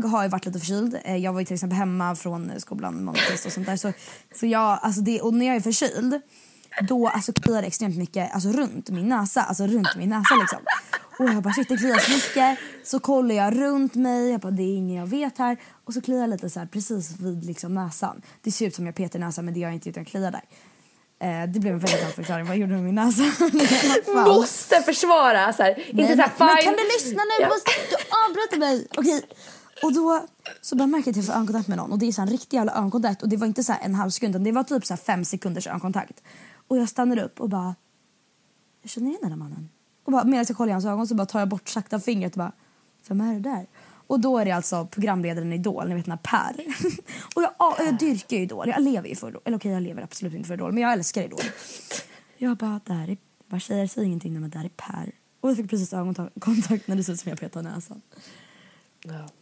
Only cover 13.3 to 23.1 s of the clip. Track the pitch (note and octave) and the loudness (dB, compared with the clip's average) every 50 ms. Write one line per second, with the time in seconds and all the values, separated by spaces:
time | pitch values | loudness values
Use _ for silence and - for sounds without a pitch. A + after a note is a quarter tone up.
13.3 | A3 G3+ G3+ G#3 A3+ B3 C#4 C#4+ C#4+ C#4 C4+ C4 - A#3+ B3+ B3+ B3 A#3+ A#3+ B3 | 4 4 2 2 2 2 2 2 2 2 2 2 2 2 2 2 2 2 2 2
14.3 | B3 G#3 - F#3+ F#3+ F#3+ F#3+ F#3+ G3 F#3+ F#3 F3+ F3+ F3+ F3 F3+ A#3 C#4+ D4 C4+ | 0 0 -2 -2 -2 0 0 0 0 -2 -2 -2 -4 -4 -4 -4 -2 -2 -2 -4
15.3 | - - B3+ B3 A#3+ A#3+ - - - _ _ - A3+ B3+ - B3 B3+ B3+ A#3+ A3+ | -2 -2 0 0 0 -2 -8 -20 -20 _ _ -6 -6 -4 -2 0 0 0 0 0
16.3 | G#3 F3+ - F3 - F3 E3+ E3+ - G#3+ G3+ - A3+ G3 E3 D#3 E3 F#3 F3+ F#3 | -2 -4 -6 -8 -8 -8 -10 -8 -6 -6 -4 -2 -4 -4 -6 -8 -10 -8 -6 -6
17.3 | F3 E3+ E3 E3+ E3 - - E3+ F#3 F#3+ F#3 E3 D#3+ - - - - - - - | -6 -6 -6 -8 -8 -8 -6 -4 -4 -4 -4 -4 -4 -4 -4 -4 -6 -10 -18 -20
18.3 | - _ - A3 G3+ - A3+ F#3+ - - F3 E3+ E3 - F#3+ E3+ - F3 E3+ E3 | -20 _ -4 -2 0 0 0 -2 -2 -4 -6 -6 -4 -6 -6 -6 -4 -6 -6 -4
19.3 | D#3+ F3 E3+ F3 E3+ F3 F3 E3 E3 D#3+ - E3+ E3+ E3+ E3 - - G3 F#3+ F3+ | -6 -6 -6 -6 -6 -4 -4 -4 -6 -8 -10 -10 -10 -10 -12 -8 -6 -4 -4 -4
20.3 | - - - _ - - - - _ _ _ _ _ _ _ _ _ _ - F3+ | -4 -6 -12 _ -20 -20 -20 -20 _ _ _ _ _ _ _ _ _ _ -6 -4
21.3 | E3 E3 E3+ F3+ F3+ A3 G3 G3+ F3+ E3+ F3 F#3 E3+ E3+ E3+ D#3+ D#3+ - E3 E3+ | -4 -2 -4 -2 -2 0 0 0 0 0 2 2 2 2 0 -4 -6 -8 -6 -4
22.3 | F3 E3 E3 F3 F#3 G#3 G3+ F#3+ F#3+ F#3 F3+ F3+ G3 G#3+ A3 A#3+ | -4 -4 -4 -2 -2 0 0 0 0 0 0 0 2 2 4 4